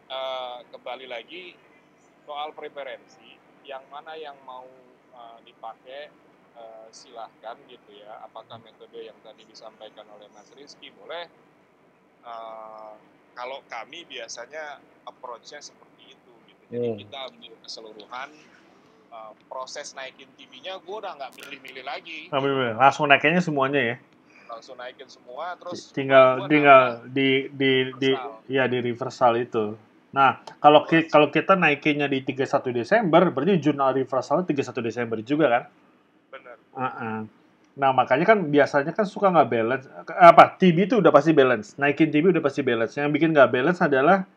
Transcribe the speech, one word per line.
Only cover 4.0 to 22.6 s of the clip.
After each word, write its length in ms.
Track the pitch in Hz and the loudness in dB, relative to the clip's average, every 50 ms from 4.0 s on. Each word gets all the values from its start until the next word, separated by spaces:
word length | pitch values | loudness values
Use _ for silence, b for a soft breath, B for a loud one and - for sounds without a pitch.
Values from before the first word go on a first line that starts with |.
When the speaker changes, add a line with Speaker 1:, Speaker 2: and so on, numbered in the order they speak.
| 151 160 160 160 | -18 -18 -18 -16
Speaker 1:
yang 160 | 156 143 139 139 | -16 -18 -18 -20
mau, 240 | 131 127 127 127 127 127 127 127 127 _ _ _ _ _ - | -20 -20 -20 -20 -20 -20 -20 -20 -20 _ _ _ _ _ -20
eh, 240 | 123 117 117 117 117 113 | -20 -20 -20 -20 -20 -20
dipakai, 640 | 117 113 _ - 113 110 _ _ 127 131 143 151 147 _ _ _ _ _ _ _ _ _ 120 | -20 -20 _ -18 -18 -18 _ _ -20 -20 -18 -20 -20 _ _ _ _ _ _ _ _ _ -20
eh, 300 | 113 113 110 110 110 113 | -20 -20 -20 -20 -20 -20
silahkan 640 | 110 - - 135 123 117 110 101 _ 104 107 110 120 - - 127 | -20 -20 -20 -20 -20 -18 -18 -18 _ _ -18 -18 -18 -18 -20 -20
gitu 240 | 123 117 _ 107 104 | -20 -20 _ -20 -20
ya. 320 | 101 101 104 110 - 113 | -20 -20 -20 -20 -20 -20
Apakah 320 | - - 113 110 113 120 113 | -20 -20 -20 -20 -20 -20 -20
metode 480 | 113 113 107 - 113 110 113 117 113 | -20 -20 _ -20 -20 -20 -20 -18 -18
yang 80 | 110 104 104 | -20 -20 _
tadi 240 | - 110 107 107 110 | -20 -20 -20 _ -20
disampaikan 640 | 110 110 - 113 110 110 110 110 107 107 107 104 104 104 104 | _ -20 -20 -20 -20 -20 -20 -20 -20 -20 -20 -20 -20 -20 -20
oleh 80 | 104 101 104 | -20 -20 _
Mas 160 | 107 101 _ 120 131 | -20 -20 _ -20 -20
Rizky 320 | 143 143 - _ 143 135 | -20 -20 -20 _ -20 -20
boleh. 400 | 120 104 98 117 156 170 170 160 _ _ _ _ _ _ _ _ _ _ _ _ _ _ _ _ _ _ - | -20 -20 -18 -16 -14 -14 -16 -18 _ _ _ _ _ _ _ _ _ _ _ _ _ _ _ _ _ _ -20
Eh, 680 | 120 117 113 113 110 113 110 110 110 110 107 110 107 107 107 _ _ _ _ _ _ - 123 | -18 -16 -16 -16 -16 -16 -18 -18 -20 -20 -20 -20 -20 -20 -20 _ _ _ _ _ _ -18 -14
kalau 240 | 123 127 135 139 - - | -14 -14 -14 -16 -16 -16
kami 400 | 127 117 107 120 127 170 170 147 | -16 -16 -16 -16 -18 -20 -20 -18
biasanya 720 | 135 123 117 113 - 120 117 127 143 156 156 147 139 - _ _ _ _ - | -18 -16 -16 -16 -16 -18 -18 -16 -16 -16 -16 -16 -18 -20 _ _ _ _ -20
approach-nya 560 | 123 123 _ - 123 120 113 _ - 147 147 | -20 -20 _ -18 -18 -18 -18 _ -20 -20 -20
seperti 560 | 143 - _ _ _ _ _ _ - - 135 _ | -20 -20 _ _ _ _ _ _ -20 -20 -20 _
itu 160 | _ _ 120 _ _ _ | _ _ _ _ _ _
gitu. 140 | _ _ _ - 117 | _ _ _ -14 -10
Jadi 140 | 120 120 117 | -8 -6 -6
Speaker 2:
Hmm. 100 | 110 101 101 | -8 -10 -12
Speaker 1:
kita 120 | 104 120 135 131 123 | -18 -18 -16 -16 -16
ambil 240 | 120 117 - - 113 - | -18 -20 -20 -20 -20 -20
keseluruhan, 680 | _ - - 120 110 107 107 107 101 98 120 127 135 143 151 156 147 - _ _ _ _ _ _ _ _ _ _ _ _ 117 | _ -20 -20 -20 -20 -20 -20 -20 -20 -18 -16 -14 -14 -16 -18 -20 -20 -20 _ _ _ _ _ _ _ _ _ _ _ _ -20
eh, 200 | 113 110 110 107 _ _ | -20 -20 -20 -20 _ _
proses 480 | - 123 131 131 127 - 151 143 - - | -16 -14 -14 -14 -14 -14 -16 -16 -16 -16
naikin 340 | 139 135 131 127 127 135 131 131 | -16 -16 -16 -18 -20 -20 -20 _
T 160 | - 135 - | -20 -20 -20
B-nya 320 | - - - 180 190 190 | -20 -18 -16 -16 -16 -16
gue 140 | 170 170 202 214 | -14 -14 -14 -14
udah 160 | 208 185 165 | -12 -14 -14
nggak 180 | 143 139 - - - | -14 -16 -16 -16 -18
milih-milih 460 | 143 143 143 135 131 131 131 135 127 | -20 -18 -18 -18 -18 -18 -18 -16 -12
lagi. 480 | 135 156 190 185 165 165 156 156 175 151 | -12 -12 -12 -12 -16 -18 -18 -12 -8 -6
Speaker 2:
Nggak 80 | 135 | -4
milih-milih. 340 | 135 139 139 135 | -2 -2 -2 -2